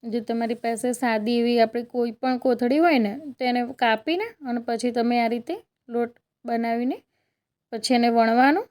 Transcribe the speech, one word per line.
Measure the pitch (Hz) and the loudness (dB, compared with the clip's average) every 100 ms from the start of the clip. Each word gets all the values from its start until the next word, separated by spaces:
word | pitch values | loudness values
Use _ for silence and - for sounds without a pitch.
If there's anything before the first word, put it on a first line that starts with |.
જો | 233 233 226 | -4 -6 -4
તમારી | 233 233 226 233 | -4 -2 -4 -4
પાસે | 226 247 247 | -4 -4 -2
સાદી | 247 220 214 240 | -2 -2 0 0
એવી | 233 240 | 2 2
આપણી | 226 240 233 | 2 0 -6
કોઈ | 247 240 214 | -4 -4 -2
પણ | 262 254 262 | -2 0 0
કોથળી | 240 240 277 349 | 0 2 4 4
હોય | 285 214 | 4 2
ને, | 233 302 254 | -2 -12 -6
તો | 254 | -2
એને | 247 240 262 | -2 -2 0
કાપીને | 240 220 220 339 453 - 277 | 0 0 0 -4 -4 -10 -6
અને | 240 233 | -6 -4
પછી | 233 247 240 | -4 -2 0
તમે | 233 240 | 0 2
આ | 233 | 0
રીતે | 233 226 370 - _ _ | -2 -6 -10 -10 _ _
લોટ | 240 233 _ _ _ 240 | -6 -6 _ _ _ -6
બનાવીને | 233 233 233 247 359 _ _ _ _ _ _ _ | -4 -2 -2 -2 -4 _ _ _ _ _ _ _
પછી | 226 220 247 | -10 0 2
એને | 240 233 | 4 4
વણવાનું. | 226 233 262 320 494 | 4 4 4 4 -2